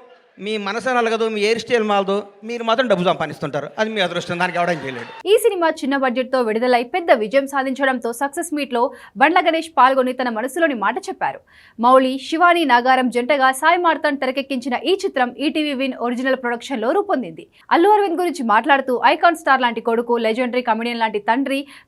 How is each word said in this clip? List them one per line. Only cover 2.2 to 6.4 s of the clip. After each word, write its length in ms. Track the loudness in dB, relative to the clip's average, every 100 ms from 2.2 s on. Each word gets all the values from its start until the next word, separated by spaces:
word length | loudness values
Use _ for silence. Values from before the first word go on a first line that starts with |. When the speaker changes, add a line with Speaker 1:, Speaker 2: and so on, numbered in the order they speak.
| -4 -12
Speaker 1:
మీరు 200 | -10 -6
మాత్రం 240 | 0 0 2
డబ్బు 160 | 2
సంపాదిస్తుంటారు. 680 | 2 0 -2 -6 -6 -6 -6 -4
అది 120 | -2
మీ 100 | 0
అదృష్టం, 380 | -2 -2 -6 -2
దానికి 200 | -2 0
ఎవడేం 260 | 0 -2
చేయలేడు. 440 | -6 -10 -12 -10 2
Speaker 2:
ఈ 100 | 4
సినిమా 300 | 4 2 0
చిన్న 280 | 0 -2 0
బడ్జెట్ 360 | 0 0 -2
తో 80 | 0